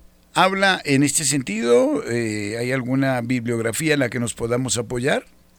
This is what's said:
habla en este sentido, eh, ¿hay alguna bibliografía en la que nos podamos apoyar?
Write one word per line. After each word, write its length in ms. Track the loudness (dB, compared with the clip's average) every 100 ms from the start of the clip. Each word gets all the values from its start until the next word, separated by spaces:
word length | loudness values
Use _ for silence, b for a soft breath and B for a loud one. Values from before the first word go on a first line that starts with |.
| -20 _ _
habla 480 | 2 2 4 2 2
en 180 | 2 4
este 220 | 4 2
sentido, 800 | 0 0 -2 -2 4 4 4 0 -2
eh, 480 | -2 -2 -4 -4 -4
¿hay 140 | -2
alguna 500 | -2 -2 0 0 0
bibliografía 720 | -2 -2 -2 -2 -2 -2 0
en 60 | 2
la 100 | 0
que 100 | -2
nos 140 | -6
podamos 440 | -4 -2 -2 -2 -4
apoyar? 460 | -4 -4 -2 -2 -4 _ _